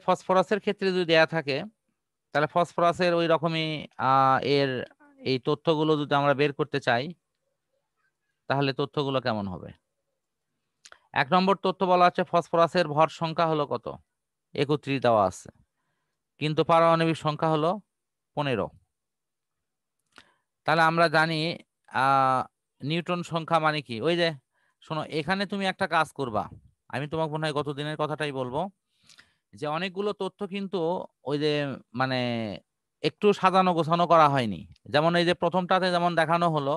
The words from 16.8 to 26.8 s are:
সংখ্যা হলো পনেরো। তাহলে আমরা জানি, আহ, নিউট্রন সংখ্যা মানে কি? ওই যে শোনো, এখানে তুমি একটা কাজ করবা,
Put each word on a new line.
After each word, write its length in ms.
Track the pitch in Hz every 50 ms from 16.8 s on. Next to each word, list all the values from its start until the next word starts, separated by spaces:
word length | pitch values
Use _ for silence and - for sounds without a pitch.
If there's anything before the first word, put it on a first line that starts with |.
| 165 165 165 165 165 165 156 - -
সংখ্যা 240 | 156 151 - 165 160 160
হলো 180 | 151 156 170 208 208 _ _ _ _ _ _ _ _ _ _ -
পনেরো। 300 | 147 147 139 120 101 87 76 - _ _ _ _ _ _ _ _ _ _ _ _ _ _ _ _ _ _ _ _ _ _ _ _ _ _ _ _ - _ _ _ _ _ _ _ _ -
তাহলে 180 | - 160 165 160 160
আমরা 160 | 165 170 170 160 147
জানি, 220 | 160 160 165 160 151 156 170 139 - - _ _ _ _ _ - 120 131
আহ, 380 | 139 139 135 135 131 131 127 - - _ _ _ _ _ -
নিউট্রন 400 | 127 143 160 175 160 - 180 175 165 -
সংখ্যা 260 | 156 165 156 - 165 160 156
মানে 140 | 156 151 151 -
কি? 80 | - 117 107 131
ওই 80 | 165 175 170
যে 60 | 170 165 151 131 _ _ _ _ _ _ _ _ _
শোনো, 160 | - 160 151 - - 139 160
এখানে 240 | 147 165 190 196 202 -
তুমি 120 | 208 196 196 190
একটা 140 | 180 - 196 151 165
কাজ 120 | 160 151 - - -
করবা, 240 | 135 120 107 101 87 - - - _ - _ _